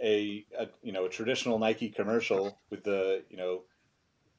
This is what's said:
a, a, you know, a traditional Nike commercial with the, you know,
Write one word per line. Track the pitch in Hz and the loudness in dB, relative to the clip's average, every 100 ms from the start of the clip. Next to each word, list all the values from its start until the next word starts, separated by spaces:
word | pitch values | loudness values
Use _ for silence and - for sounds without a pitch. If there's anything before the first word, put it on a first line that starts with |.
a, | 113 104 104 104 - - | 2 4 2 -6 -8 -8
a, | 104 - | -8 -8
you | 117 | -6
know, | 92 92 | -2 -2
a | |
traditional | - 113 127 127 110 | -2 -2 0 0 2
Nike | 110 113 113 | 2 2 -2
commercial | - 104 113 - 98 98 - - | -2 0 2 2 2 0 -4 -12
with | 98 | -8
the, | 104 98 95 92 - | -2 0 2 0 -4
you | 90 | -6
know, | 90 92 - _ _ _ _ _ _ | -4 -4 -8 _ _ _ _ _ _